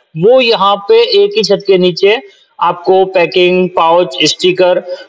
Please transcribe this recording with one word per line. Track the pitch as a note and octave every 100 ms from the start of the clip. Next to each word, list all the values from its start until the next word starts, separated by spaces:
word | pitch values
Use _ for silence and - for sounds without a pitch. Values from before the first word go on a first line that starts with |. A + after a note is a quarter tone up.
| _ D#3
वो | G3 C4
यहाँ | A#3 G3+ G3 G3+
पे | G3+ A3+ A#3+ G3
एक | G3+ G#3
ही |
छत | G#3 F#3+ G3
के | F#3+
नीचे | F3+ E3+ G3 A#3 G4+ _ _ -
आपको | E3+ F3 - F#3+ F#3+
पैकिंग, | F#3+ E3+ F#3 F3+ F3+ F3+
पाउच, | F3+ E3 F3 F3 -
स्टिकर, | D3+ - F#3 F3+ F3+ F3+ - -